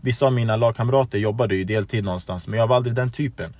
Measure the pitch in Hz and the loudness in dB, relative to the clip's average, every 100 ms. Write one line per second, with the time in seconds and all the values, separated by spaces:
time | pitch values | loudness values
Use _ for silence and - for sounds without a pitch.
0 | 127 120 139 127 113 110 117 - 117 135 | -2 2 2 2 2 2 2 2 2 2
1 | 127 101 107 107 113 95 95 107 101 110 | 2 0 0 0 0 0 0 -2 0 -4
2 | 101 90 - 90 - 110 113 127 120 117 | -2 -6 -6 -8 -4 0 2 2 2 -2
3 | 127 - 143 - 85 - | -2 -2 -6 -6 -12 -12